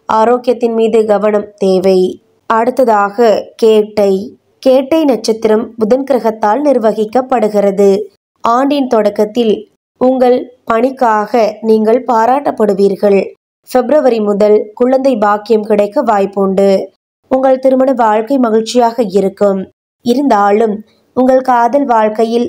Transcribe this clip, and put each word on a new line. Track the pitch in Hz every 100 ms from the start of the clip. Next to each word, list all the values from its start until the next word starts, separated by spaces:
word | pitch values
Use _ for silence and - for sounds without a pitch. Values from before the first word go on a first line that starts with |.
| -
ஆரோக்கியத்தின் | 220 220 247 247 233 233 226
மீது | 226 226 220
கவனம் | 202 214 208 208 -
தேவை. | 190 185 190 185 185 - _ _ -
அடுத்ததாக | 226 233 254 233 208 202 202 233 196 - -
கேட்டை. | 220 214 214 214 202 190 226 - _ _
கேட்டை | 262 262 269 330 294
நட்சத்திரம் | 226 226 220 214 214 - -
புதன் | 214 262 269
கிரகத்தால் | 247 226 220 214 240 294
நிர்வகிக்கப்படுகிறது. | 247 220 214 214 247 262 240 214 208 202 196 202 190 - _ _ _
ஆண்டின் | 226 240 277 285 254
தொடக்கத்தில் | 226 202 208 214 240 226 196 - _ _ -
உங்கள் | 254 262 247 254 - _ -
பணிக்காக | 226 262 262 233 214 208 247 214 214
நீங்கள் | 226 220 214 247 254
பாராட்டப்படுவீர்கள். | 226 226 269 285 - 214 190 196 190 208 196 190 - _ _ -
பிப்ரவரி | 254 233 302 262 233
முதல் | 208 196 208 214 -
குழந்தை | - 247 262 269 226
பாக்கியம் | 208 208 214 220 208
கிடைக்க | 208 208 294
வாய்ப்புண்டு. | 233 202 196 202 196 190 196 196 - _ _ _ -
உங்கள் | 262 262 262
திருமண | 262 262 262 247
வாழ்க்கை | 226 214 226 277
மகிழ்ச்சியாக | 240 220 220 240 233 226 202 190
இருக்கும். | 190 - 202 196 185 _ _ _ 240
இருந்தாலும் | 247 277 208 202 208 226 208 - _ _ -
உங்கள் | 262 262
காதல் | 262 240 233 285 240
வாழ்க்கையில் | 226 214 220 226 240